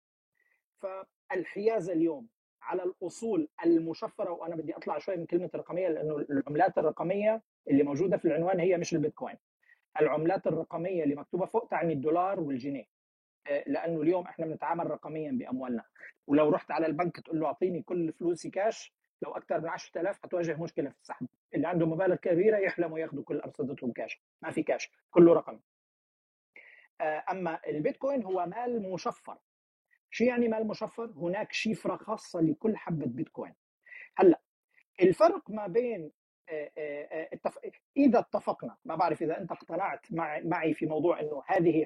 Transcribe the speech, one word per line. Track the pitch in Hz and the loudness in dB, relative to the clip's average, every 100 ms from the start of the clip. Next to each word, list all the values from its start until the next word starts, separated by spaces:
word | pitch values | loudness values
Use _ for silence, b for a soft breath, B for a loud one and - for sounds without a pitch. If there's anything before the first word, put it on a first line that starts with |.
| _ _ _ _ _ _ _ _ | _ _ _ _ _ _ _ _
فالحيازة | 196 190 - _ - 190 156 190 214 226 175 | -12 -10 -14 _ -6 -6 -6 0 2 2 0
اليوم | 160 165 143 113 _ _ _ | 2 2 0 -10 _ _ _
على | 117 185 | -8 -4
الأصول | 180 - 175 - 226 185 151 - 170 | -4 -6 -10 -6 -2 -2 -2 0 4
المشفرة، | 165 165 156 220 - 196 | 4 2 -6 -8 -6 -6
وأنا | 170 165 165 | -4 -6 -6
بدي | 156 - | -6 -8
أطلع | - 151 | -6 -6
شوي | - 175 | -4 -6
من | 160 | -2
كلمة | 175 175 | -2 -2
الرقمية، | 151 - 170 180 | -6 -6 -2 0
لأنه | 156 151 151 | 0 -2 -4
العملات | - 139 - 151 185 - | 0 -2 0 2 4 4
الرقمية | 151 - 160 202 208 226 - _ - | 0 0 -2 2 2 0 -4 _ 2
اللي | 139 | 4
موجودة | 143 139 190 196 | 4 2 2 2
في | 170 | 2
العنوان | 156 170 180 | 2 2 2
هي | 180 170 | 4 2
مش | 165 | 2
البيتكوين. | 165 147 - 120 - _ _ b b b - | 0 0 -4 -10 -10 _ _ b b b 2
العملات | 151 151 160 196 202 | 2 4 0 0 0
الرقمية | 160 - 165 180 180 | -2 -4 -6 -4 0
اللي | 147 143 | 0 -2
مكتوبة | - 180 180 | -4 -4 0
فوق | 226 226 | -2 0
تعني | 170 165 | 0 0
الدولار | 147 156 170 185 190 | 0 0 2 0 -2
والجنيه، | 147 131 139 139 - _ _ _ _ _ 147 | -4 -4 -6 -8 -12 _ _ _ _ _ -4
آه، | 143 143 | -4 -2
لأنه | 151 170 160 | -4 -2 0
اليوم | 151 180 175 | 2 2 -2
إحنا | - 160 | -6 -6
بنتعامل | 151 151 170 156 | -4 -2 -2 -2
رقميا | 147 151 156 151 | -4 -6 -6 -4
بأموالنا، | 123 - 127 127 117 - B B - - | -4 -4 -6 -6 -6 -8 B B -16 2
ولو | 143 151 | 4 4
رحت | 175 - | 2 0
على | 156 160 | -2 0
البنك | 151 180 - | 0 -2 -4
تقول | - 156 | -6 -2
له: | 156 | -2
"أعطيني | - 185 170 | 0 -2 -2
كل | - 180 160 | -4 -2 -2
فلوسي | - 175 170 156 | -2 -2 -2 -4
كاش"، | 185 214 - - _ _ _ | -2 -2 -2 -10 _ _ _
لو | - | -10
أكتر | 175 - 170 | -8 -4 -4
من | 160 | -2
عشرة | 175 - 170 | -8 -8 -4
آلاف | 180 190 | -4 -4
حتواجه | - 175 165 151 | -4 -2 -2 -4
مشكلة | 165 - 139 | -4 -4 -6
في | - | -8
السحب. | - - 127 _ _ | -16 -12 -12 _ _
اللي | 160 156 | -2 0
عنده | 170 160 | 2 2
مبالغ | 160 190 175 | 2 2 2
كبيرة | 196 170 214 214 | 2 4 4 4
يحلموا | 185 - 170 160 | 2 0 -4 -4
ياخذوا | 160 139 | -6 -8
كل | - 147 | -6 -6
أرصدتهم | 135 - 147 139 127 | -6 -6 -6 -6 -6
كاش، | 113 110 - _ _ | -6 -8 -10 _ _
ما | 160 | -6
في | 160 | -4
كاش، | 151 123 - _ _ | -2 -2 -4 _ _
كله | 175 170 | 8 10
رقم. | 156 - 107 _ _ _ _ _ _ _ _ _ B B B B - | 8 2 -12 _ _ _ _ _ _ _ _ _ B B B B -4
آه، | 160 156 - | -2 -2 -4
أما | 185 170 165 - | -4 -4 -4 -4
البيتكوين | 151 233 - 269 277 | -2 -2 -2 -2 -2
هو | 190 185 175 | -2 -2 -2
مال | 214 247 233 190 | -4 -4 -4 -4
مشفر. | 180 240 - - 90 _ _ _ _ _ _ _ | -6 -6 -8 -14 -18 _ _ _ _ _ _ _
شو | - | 0
يعني | 240 240 240 | 2 4 0
مال | 220 220 | 0 -2
مشفر؟ | 202 214 - 233 | -4 -6 -8 -12
هناك | 170 175 196 226 | -6 -4 -4 -4
شفرة | - 220 185 202 175 | -4 -2 -2 -4 -6
خاصة | - 220 - 175 | -6 -8 -6 0
لكل | 160 - 220 196 | 2 2 -2 -2
حبة | - 160 135 | -4 -4 -4
بيتكوين. | 127 - - 92 - _ _ B B B - | -6 -8 -10 -14 -16 _ _ B B B 6
هلأ، | 190 - _ _ _ b _ - | 8 6 _ _ _ b _ 4
الفرق | 185 - 330 381 - | 4 8 6 6 -4
ما | 214 202 | -6 0
بين، | 226 247 202 151 - _ _ - | 0 0 -2 -8 -16 _ _ -10
آه، | 156 147 160 | -8 -8 -8
آه، | 151 143 | -8 -8
آه، | 151 160 160 175 | -8 -8 -8 -6
التف-، | 190 - - - _ - | -6 -6 -12 -16 _ 6
إذا | 277 214 | 6 6
اتفقنا، | - 202 - - 123 - - | 4 -2 -4 -6 -8 -12 -8
ما | 165 | 0
بعرف | 175 156 | 0 2
إذا | 160 165 | -2 -2
أنت | 180 | -6
اقتنعت | 175 - 165 185 139 - | -10 -8 -4 -4 -6 -8
مع-، | 165 160 151 | -6 -4 -4
معي | 165 175 160 | -2 0 0
في | 151 160 | -2 -2
موضوع | 156 170 156 | 2 2 0
إنه | 151 143 - | -4 -6 0
هذه | 190 170 156 | 4 4 4